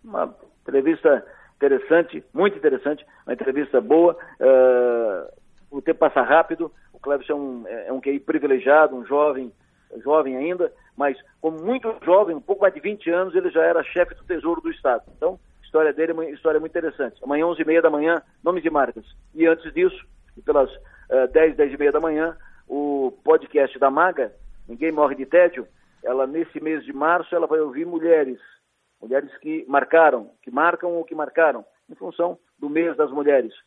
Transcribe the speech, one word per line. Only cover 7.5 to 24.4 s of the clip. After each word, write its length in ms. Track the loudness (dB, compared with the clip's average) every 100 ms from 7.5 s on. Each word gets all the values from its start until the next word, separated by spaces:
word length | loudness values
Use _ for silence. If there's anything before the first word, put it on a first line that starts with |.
| -12 -12
é, 220 | -12 -8
é 40 |
um 80 | -6
Q 120 | -4
I 80 | -4
privilegiado, 760 | -4 -4 0 0 4 4 4
um 100 | 0
jovem, 480 | -4 0 0 -2 -10 _ _ _ _ -10
jovem 340 | 0 0 0 -4
ainda, 360 | -6 -4 -4 -6 _ -4
mas 220 | -4 -4 _ _
como 180 | -8 -6
muito 320 | -6 -4 -6 -6
jovem, 340 | 2 4 2 -4
um 40 |
pouco 220 | -6 0
mais 120 | 0
de 60 | 0
vinte 280 | -8 -6 -4
anos, 260 | -2 0
ele 160 | -2 0
já 120 | 2
era 200 | 2 0
chefe 320 | -2 -2 -2
do 100 | -4
Tesouro 360 | -10 -6 -4 -4
do 100 | -6
Estado. 340 | -4 -2 -2 _ _
Então, 220 | -6 -6 _ _
a 40 |
história 280 | -4 0 0
dele 200 | 0 -4
é 20 |
uma 120 | -4 -8
história 340 | -4 -2 -2
muito 120 | -2
interessante. 500 | -6 -6 -6 -8 _
Amanhã, 240 | -4 -2 -2
onze 160 | -2
e 20 |
meia 160 | 2 4
da 80 | 4
manhã, 340 | 2 0 -2 _ _
Nomes 200 | -4 -2
e 60 | -2
Marcas. 360 | -2 -2 -4 -20 -20 _
E 120 | 0 2
antes 260 | 2 -4
disso, 340 | -2 -2 -2 -20 _ _ -10
e 60 |
pelas, 280 | 0 2 0 -4 -20 -20 -4
eh, 180 | -2 2
dez, 280 | 4 2 2
dez 160 | -2
e 60 | 2
meia 140 | 0
da 80 | 0
manhã, 360 | -2 -2 -4 -8 -20 -20 _
o 500 | -6 -4 -4 -4 -4
podcast 540 | 2 2 2 0 0 2
da 120 | 2
Maga, 440 | 4 2 0 -8 -8